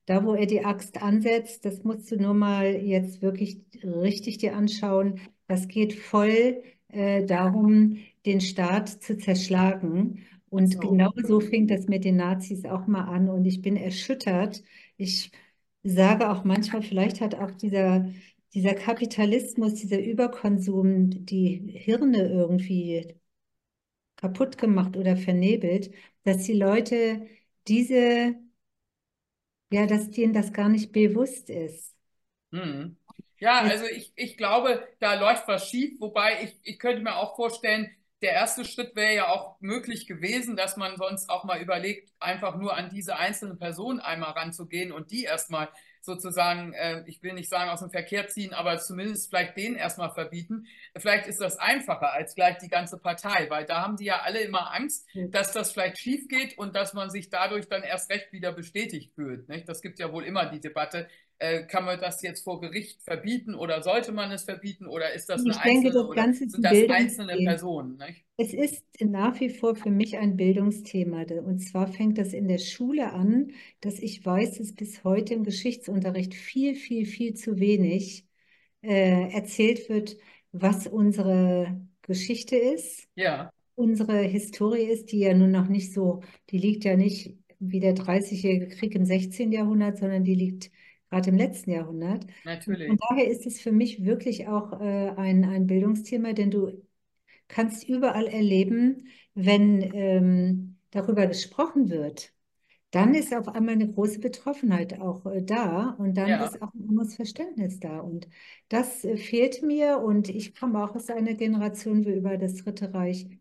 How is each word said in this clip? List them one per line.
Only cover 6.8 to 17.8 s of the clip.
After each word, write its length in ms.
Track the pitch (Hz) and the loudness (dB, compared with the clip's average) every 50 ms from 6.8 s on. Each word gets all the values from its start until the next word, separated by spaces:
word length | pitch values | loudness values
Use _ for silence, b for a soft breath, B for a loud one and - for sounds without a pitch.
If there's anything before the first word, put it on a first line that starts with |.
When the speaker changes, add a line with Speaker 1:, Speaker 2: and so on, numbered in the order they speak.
| B _ | B _
Speaker 1:
äh, 360 | - 208 196 202 202 196 190 | -4 -2 0 2 2 2 2
darum, 720 | 196 180 180 185 185 190 214 214 214 214 214 214 214 214 B B B B B - | 2 2 2 4 4 4 6 6 8 8 8 8 6 4 B B B B B 0
den 140 | 202 196 196 | 2 2 2
Staat 480 | 185 - - 190 175 175 190 208 - - | 2 0 0 0 2 2 2 2 0 -2
zu 280 | - - - - 214 - | -8 -10 -8 -6 -6 -2
zerschlagen. 1040 | - 196 180 185 - - 185 185 185 190 190 - 175 160 165 185 214 - - B B B B B B _ | 0 0 0 2 2 2 4 4 6 4 4 2 -2 0 0 2 0 0 -2 B B B B B B _
Und 320 | 196 190 190 185 185 - | 2 4 4 4 4 2
Speaker 2:
Ach 20 | |
so. 160 | - 196 190 185 | 2 4 6 6
Speaker 1:
genau 140 | 185 196 - 247 | 6 6 4 0
so 180 | 226 - 214 214 | 2 4 4 4
Speaker 2:
Hm. 0 | |
Speaker 1:
fing 260 | 214 - 226 226 214 214 | 4 4 2 4 4 4
das 180 | 202 190 - 202 | 2 2 0 0
mit 160 | 196 185 185 | 0 2 2
den 120 | 190 185 | 4 4
Nazis 480 | 180 180 180 190 185 - - 196 180 - | 4 4 2 0 -2 -4 -6 -8 -8 -6
auch 220 | - 185 190 - | -6 -6 -2 0
mal 180 | 208 202 185 180 | 0 0 0 0
an. 240 | 180 175 180 190 185 | -2 0 2 2 2
Und 160 | 185 185 185 | 2 2 2
ich 160 | 185 185 - | 2 2 0
bin 140 | - 202 202 | 0 -2 -2
erschüttert. 840 | 196 190 190 - - - - 262 262 - 202 180 180 202 208 - - - b b b b b b | -2 -2 -4 -6 -6 -4 -4 -4 -2 -2 0 0 0 0 -2 -4 -8 -18 b b b b b b
Ich 340 | b 190 185 - - - - b b b b b b b _ _ _ | b -6 -4 -4 -4 -6 -8 b b b b b b b _ _ _
sage 480 | - 196 180 185 190 202 220 214 233 208 | -4 2 4 6 8 8 6 4 2 0
auch 140 | 196 185 - | 0 0 2
manchmal, 380 | 190 190 214 214 - - 220 | 2 2 2 0 -2 -4 -4
vielleicht 380 | 214 - 196 185 196 - - - | -4 -2 0 0 0 0 0 -2
hat 140 | 226 214 - | -4 -4 -4
auch 160 | - 196 190 | -4 -6 -8
dieser, 560 | - - 220 202 196 190 | -8 -6 -4 -2 0 2